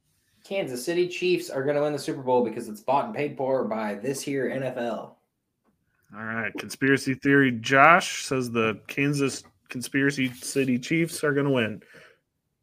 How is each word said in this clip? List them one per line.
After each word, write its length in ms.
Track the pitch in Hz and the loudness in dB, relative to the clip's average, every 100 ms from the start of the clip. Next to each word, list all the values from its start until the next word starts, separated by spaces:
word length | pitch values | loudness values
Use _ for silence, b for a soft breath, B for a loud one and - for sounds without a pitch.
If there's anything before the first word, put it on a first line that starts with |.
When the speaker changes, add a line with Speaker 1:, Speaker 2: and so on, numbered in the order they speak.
| _ _ _ _ | _ _ _ _
Speaker 1:
Kansas 400 | - 196 147 123 | -8 -6 -4 -6
City 240 | - 170 175 | -2 0 0
Chiefs 420 | - 180 170 - | 0 0 0 0
are 140 | 139 | -4
gonna 180 | 135 147 | 0 0
win 120 | 151 | 0
the 60 | 147 | -2
Super 220 | 151 151 | -6 -4
Bowl 220 | 127 123 | 2 2
because 260 | 110 110 110 | 2 -4 -10
it's 120 | 104 | -8
bought 240 | - 139 117 | 0 0 0
and 80 | 110 | -4
paid 200 | 143 - | -6 -4
for 300 | 131 131 107 | -2 0 0
by 300 | 110 107 101 | -2 -4 -4
this 260 | 123 135 | -6 -6
here 280 | - 139 123 | -4 -2 -2
N 140 | 131 | -2
F 140 | 131 123 | -4 -4
L. 400 | 120 107 - - _ _ _ _ _ _ _ _ _ 104 | -6 -6 -10 -18 _ _ _ _ _ _ _ _ _ -12
Speaker 2:
All 80 | |
right. 300 | 110 113 107 - | -8 -4 -6 -6
Conspiracy 560 | 104 - 135 135 - 131 | -10 0 2 2 0 -2
theory 380 | 139 143 135 | 4 4 4
Josh 720 | 117 120 135 147 175 - - - | 2 2 8 8 8 4 -6 -4
says 260 | 131 123 | -4 -2
the 280 | 117 110 107 - | 0 0 -2 -8
Kansas 560 | - 143 147 135 - - _ - | -2 0 0 -2 -4 -12 _ -14
Conspiracy 600 | 131 120 143 139 143 131 | -10 -4 0 0 2 -2
City 440 | 123 - 139 131 123 | -4 -4 -2 0 0
Chiefs 460 | - 165 165 - | 0 0 0 -2
are 100 | 151 | -2
gonna 180 | 143 143 | 0 2
win. 300 | 131 107 107 b b b b b _ _ _ | 2 0 -4 b b b b b _ _ _